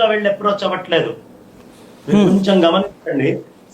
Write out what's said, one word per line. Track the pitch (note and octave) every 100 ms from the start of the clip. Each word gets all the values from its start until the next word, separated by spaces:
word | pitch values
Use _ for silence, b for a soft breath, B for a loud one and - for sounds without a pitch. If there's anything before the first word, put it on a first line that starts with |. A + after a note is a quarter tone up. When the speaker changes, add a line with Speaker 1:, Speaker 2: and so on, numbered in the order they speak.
Speaker 1:
గా | A3
వెళ్ళి | G#3 G3+
అప్రోచ్ | G3+ G#3 G3+
అవ్వట్లేదు. | F#3 F3+ F3 E3 A2+ - - - - - - - - - -
మీరు | G3+
Speaker 2:
Hmm. | F#3
Speaker 1:
కొంచెం | G3 G3+ F#3 E3
గమనించండి, | F#3+ G3+ - - C#3+ C#3 - - - -